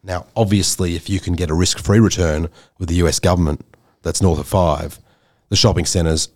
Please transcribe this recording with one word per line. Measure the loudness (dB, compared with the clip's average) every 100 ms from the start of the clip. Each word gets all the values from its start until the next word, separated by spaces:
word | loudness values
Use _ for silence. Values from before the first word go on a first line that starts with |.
Now, | -6 -8 -6
obviously, | -2 2 2 0 -2 -4 -4
if | -6
you | -6
can | -4
get | -4 -2
a |
risk-free | 0 0 -2 2 4
return | 4 2 -2 0 -4 -10 _ _
with | -4
the | 0
U | 2
S | 2
government | 0 2 0 -2 -10 _ _ _
that's | -8 0
north | 0 0
of | -2
five, | 0 0 -2 -6 -14 _ _ _ _ _
the | 2
shopping | 2 2
centres | 0 0 0 0 -4